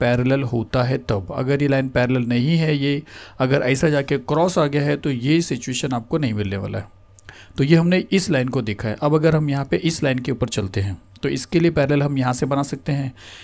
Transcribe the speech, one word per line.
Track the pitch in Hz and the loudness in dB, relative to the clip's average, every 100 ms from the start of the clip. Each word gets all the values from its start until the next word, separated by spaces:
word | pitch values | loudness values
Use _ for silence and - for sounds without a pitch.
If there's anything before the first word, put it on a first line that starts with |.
पैरेलल | 123 123 123 139 | 0 2 2 0
होता | 123 117 110 131 | 0 -2 -2 0
है | 123 135 | 0 -2
तब। | - 104 92 | -2 -4 -4
अगर | 131 127 143 | -4 0 0
ये | 143 | 2
लाइन | 135 131 | 0 0
पैरेलल | 127 123 127 | 0 2 0
नहीं | 120 120 131 165 | 0 0 2 2
है, | 156 147 | 2 0
ये | 139 143 147 - - - | 0 -2 -6 -16 -16 -4
अगर | 131 143 | 0 2
ऐसा | 147 131 165 | 2 2 2
जाके | 147 139 139 | 2 0 -2
क्रॉस | 135 151 180 180 | 0 0 2 2
आ | 147 | 0
गया | 143 | 0
है, | 143 147 | 0 0
तो | 151 | -2
ये | 127 127 160 | -2 2 2
सिचुएशन | 165 131 - 123 131 | 0 -4 -6 -4 -4
आपको | 123 113 165 | -4 -4 -2
नहीं | 135 | 0
मिलने | 107 101 98 | -2 -2 -4
वाला | 101 104 | -6 -8
है। | - - - - - - - - | -10 -16 -20 -20 -20 -20 -12 -2
तो | |
ये | 139 165 | 4 6
हमने | 170 185 - | 6 2 2
इस | 190 180 | 0 2
लाइन | 139 127 | 0 0
को | 127 | -2
देखा | 107 101 110 | -4 -4 -6
है। | 107 | -2
अब | 147 | 0
अगर | 156 160 156 | 2 4 2
हम | 147 | 0
यहाँ | 139 | -2
पे | 139 175 | -2 -2
इस | 160 165 | -2 0
लाइन | 143 127 | 0 -2
के | 123 | -2
ऊपर | 127 120 | -4 -2
चलते | - 98 101 | -2 -4 -2
हैं, | 101 92 - - | -4 -6 -12 -6
तो | 143 | -4
इसके | 135 - 175 | -4 -2 2
लिए | 170 | 2
पैरेलल | 160 139 147 | 2 2 2
हम | 143 139 | 0 0
यहाँ | 127 | 0
से | 123 135 | 0 0
बना | 139 | -2
सकते | 139 135 - | -2 -6 -4
हैं, | 143 135 - - - | -4 -4 -8 -18 -20